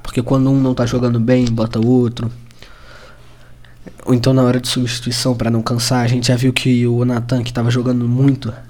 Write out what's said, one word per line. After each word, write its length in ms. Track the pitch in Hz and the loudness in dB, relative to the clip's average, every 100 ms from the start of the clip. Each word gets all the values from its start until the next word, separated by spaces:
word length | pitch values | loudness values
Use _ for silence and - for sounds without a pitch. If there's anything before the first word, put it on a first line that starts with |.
Porque 180 | - - | -8 -4
quando 280 | 120 135 135 | 0 2 2
um 100 | 135 | 2
não 140 | 131 | 2
tá 120 | 127 120 | 0 0
jogando 340 | 127 123 120 | 0 0 0
bem, 260 | 113 127 120 | 2 2 2
bota 340 | 113 113 117 | 0 -2 0
o 80 | 113 | 2
outro. 420 | 127 117 117 117 - - - - - - - - - - - - - - - - - | 2 2 -2 -8 -10 -20 -20 -20 -20 -20 -20 -20 -20 -20 -20 -20 -20 -20 -20 -20 -10
Ou 100 | - | 0
então 200 | 123 127 | 2 4
na 100 | 131 | 4
hora 160 | 123 123 | 4 2
de 80 | 123 | -2
substituição, 680 | 131 123 - - 120 131 117 | -2 -4 -4 -6 -4 -2 -2
pra 160 | 113 | 0
não 100 | 117 | 0
cansar, 420 | 110 120 - 127 | 0 -2 0 0
a 40 | 117 | 0
gente 200 | 123 120 | 0 0
já 80 | 123 | 0
viu 160 | 131 | 0
que 340 | 123 127 123 120 | 0 0 2 2
o 200 | 120 123 | 0 0
Nathan, 380 | 120 120 127 | -2 -2 -2
que 100 | 117 | -2
tava 160 | 123 120 | -2 0
jogando 360 | 120 123 123 120 | 0 0 0 0
muito, 460 | 123 139 131 113 - - | 2 2 0 -4 -12 -16